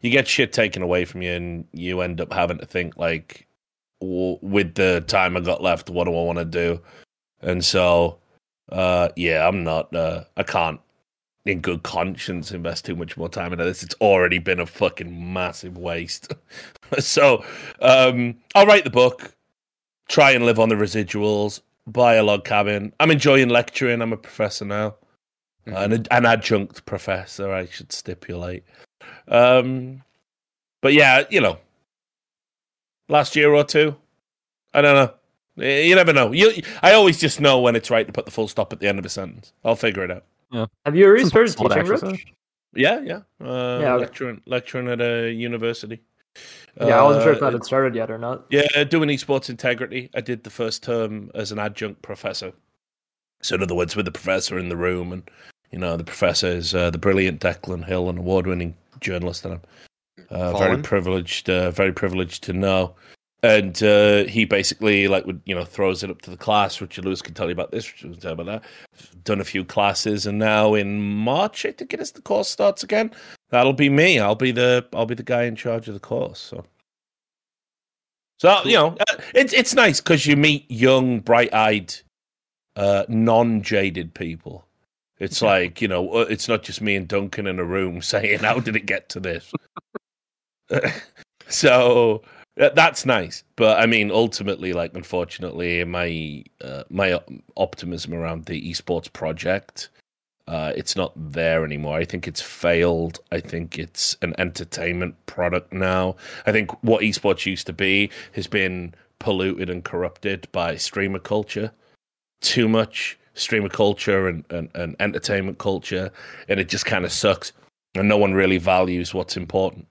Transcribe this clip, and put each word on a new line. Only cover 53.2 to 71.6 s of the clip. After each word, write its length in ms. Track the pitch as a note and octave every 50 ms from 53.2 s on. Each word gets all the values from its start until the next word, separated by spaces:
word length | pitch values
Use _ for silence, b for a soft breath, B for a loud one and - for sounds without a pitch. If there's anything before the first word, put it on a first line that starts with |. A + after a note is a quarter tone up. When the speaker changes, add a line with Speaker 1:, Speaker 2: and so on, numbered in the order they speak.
| _ _ _ _
Speaker 1:
So 140 | - - -
in 80 | F2+ F#2+
other 120 | F2+ F2
words, 200 | F2 F2+ E2 -
with 100 | G#2 G2+
the 60 | F2
professor 460 | E2+ - - F#2+ F#2+ F#2+ F2+ - - F#2
in 120 | F2+ F2
the 80 | F2 E2+
room, 340 | F2 F2+ F2+ F2+ F2 F2+
and, 180 | F2+ F#2 - b b b b b b _ _ _
you 80 | - E2+
know, 180 | F#2 F2 E2+ E2
the 60 | E2
professor 440 | E2 - - - F2+ E2+ - - F2+
is, 260 | F2 F2 E2 D#2+ F#2
uh, 160 | F2+ F2 F2
the 60 | E2 E2+
brilliant 440 | - G2+ F#2+ G2 F#2+ F#2 E2 D2
Declan 420 | - F#2 F2 - - - F#2 E2+ F2
Hill, 240 | F#2 F#2 F2+ F2+ F2+
an 100 | F2 F2
award-winning 560 | F2 F2+ F#2+ F#2+ F2+ F#2 F#2 F2+ F2 E2+ E2 _ _ _ _ -
journalist 420 | - - F#2+ F2+ E2+ F2+ E2+ - -
that 100 | F#2 F2
I'm, 80 | E2+ - b b b b b _ _ _ _ _ _ - _
uh, 220 | - F2+ F2+ F2+ F2
very 120 | G2+ G2 F#2
Speaker 2:
Fallen. 120 | G#2 C3+ D3
Speaker 1:
privileged, 640 | - A2+ G2+ F2 F2+ F#2 F#2+ F2 E2+ - - - -
uh, 220 | F#2 F2+ F2+ F2+
very 200 | E2+ - G2 F#2+
privileged 520 | F2+ - - F#2+ F#2 F#2 F#2 E2+ - - -
to 100 | - F#2
know. 420 | F#2 F#2+ G2 F#2+ F#2+ F#2 F2+ - b b b b b _ _ _ _
And, 400 | - A#2 G#2+ G#2+ G2+ F#2+ E2+ -
uh, 440 | G#2+ G#2+ G#2 G#2 G#2 G#2 G#2 G2+ G2+
he 180 | - G2 A2+ A2
basically, 640 | - G#2 G2+ G2 - - _ G#2+ A2 G#2 G2+ G2 G2
like, 180 | F#2+ F#2 -
would, 160 | - F#2 E2+ _
you 100 | - F#2+
know, 80 | F2+ F2
throws 400 | E2+ - - G2+ F#2+ F#2+ F2 G2+
it 60 | F#2+
up 120 | F2+ _ -
to 60 | -
the 60 | F2+ E2+
class. 440 | - - G#2+ G#2 G2+ F#2+ - -
Richard 240 | G2+ F2+ - - F2+
Lewis 160 | F#2+ F#2+ F2+
can 120 | - - E2
tell 120 | - F#2+ E2+
you 60 | F2
about 180 | E2+ F2 -
this. 180 | - A2 - -
Richard 200 | - - - D2
can 80 | F2 E2+
tell 100 | F2+ F#2
you 100 | D#2+ E2
about 200 | E2+ F2+ G#2+ A2
that. 600 | - - - - - _ _ _ - - _ F2 F2
Done 160 | - G#2+ G2+
a 60 | F#2+
few 180 | - - F#2+ F#2
classes, 640 | F2 - - G2+ G2+ F#2+ - - G#2+ G#2+ G2+ G2 G#2
and 100 | G2+ G#2
now 360 | A2 A2 G#2+ G#2+ G#2+ G#2+ G#2+
in 280 | G#2+ G2+ G2+ G2+ G#2
March, 640 | G#2 G2+ G#2 G#2 A2 A#2+ C3+ D#3 G3 G#3+ - -